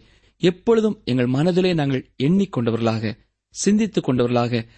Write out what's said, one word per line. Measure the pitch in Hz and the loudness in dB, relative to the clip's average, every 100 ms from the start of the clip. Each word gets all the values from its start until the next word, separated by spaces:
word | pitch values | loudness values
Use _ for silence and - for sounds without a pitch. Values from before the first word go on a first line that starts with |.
| _ _ _ _ | _ _ _ _
எப்பொழுதும் | 175 180 - 226 214 202 | -2 0 0 2 2 -2
எங்கள் | - 123 123 | -4 -2 0
மனதிலே | 131 165 180 185 | 0 0 2 0
நாங்கள் | 170 139 131 - - | 0 -2 -2 -6 -4
எண்ணிக்கொண்டவர்களாக, | 139 190 190 - 117 113 113 110 110 - _ _ _ - | 0 0 0 -2 -2 0 -2 -2 -4 -8 _ _ _ -6
சிந்தித்துக் | - 208 220 - | 0 0 0 -4
கொண்டவர்களாக | 156 127 120 123 120 117 113 | -2 0 0 0 0 -2 -6